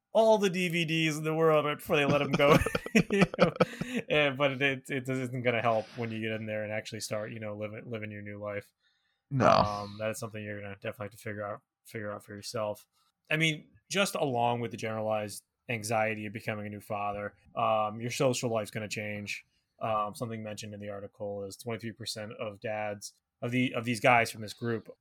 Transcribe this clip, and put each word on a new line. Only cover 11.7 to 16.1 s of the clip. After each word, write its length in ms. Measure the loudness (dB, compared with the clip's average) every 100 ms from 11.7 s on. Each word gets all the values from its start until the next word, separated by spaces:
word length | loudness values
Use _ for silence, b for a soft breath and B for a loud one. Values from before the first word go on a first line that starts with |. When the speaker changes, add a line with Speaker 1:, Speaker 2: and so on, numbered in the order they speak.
| _ -14
Speaker 1:
figure 240 | -10 -8
out 120 | -8
for 100 | -10
yourself. 500 | -12 -8 -4 -4 -6 -12 _ _ _ -6
I 60 | 0
mean, 280 | 0 0 -8 _ -6
just 240 | -2 0 0
along 440 | 0 2 2 2
with 100 | -2
the 40 | -4
generalized 640 | -6 -4 0 -2 -2 -8 -16 _ -6
anxiety 580 | -4 0 2 2